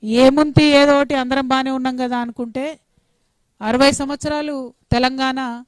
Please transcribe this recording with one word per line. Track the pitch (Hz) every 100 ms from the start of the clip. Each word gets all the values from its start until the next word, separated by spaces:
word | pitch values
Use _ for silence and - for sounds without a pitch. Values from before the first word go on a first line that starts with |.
ఏముంది, | 214 226 262 277 302 277
ఏదో | 302 285 285 285
ఒకటి | 277 277
అందరం | 254 269 262
బాగానే | 269 262
ఉన్నాం | 262 254 254
కదా | 254 247
అనుకుంటే | 240 226 240 240 277 311 _ _ _ _ _ _ _ _
అరవై | 214 240 277
సంవత్సరాలు | - 277 285 311 294 302 285 247 _ _
తెలంగాణ | 240 254 262 262 262 262 233